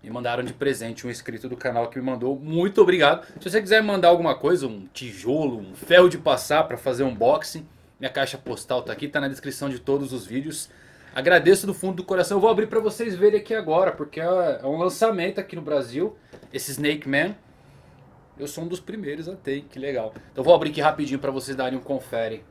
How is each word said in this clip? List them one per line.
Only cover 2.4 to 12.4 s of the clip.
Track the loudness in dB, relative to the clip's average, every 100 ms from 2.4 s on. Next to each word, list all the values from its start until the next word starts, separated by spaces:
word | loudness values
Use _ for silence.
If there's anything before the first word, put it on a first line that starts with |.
| -4 -2 0 6
obrigado. | 6 8 4 4 -4 -14
Se | -2
você | -2
quiser | 4 4
mandar | 4 4 6
alguma | 6 4 0
coisa, | 2 0 0
um | -8 -14
tijolo, | -14 -14 -8 -2 0 0 -4
um | -12 -16
ferro | 6 8 8
de | 4
passar | 0 0 2 0 0
pra | -2
fazer | -4 0
unboxing, | -2 2 4 4 0 -12 -14 -20 _ _
minha | -6
caixa | -4 -4 -6
postal | -10 -10 -4 -4
tá | -4
aqui, | -8 -6
tá | -4
na | -4
descrição | -6 -10 -8 -6
de | -6
todos | -2 -2 -2
os | -8
vídeos. | -6 -8 -6 -10 -12 -18 -20 -20 -10 -2
Agradeço | 4 6 6 4 2
do |
fundo | -4 -6 -6
do |
coração. | -4 -2 0
Eu | 2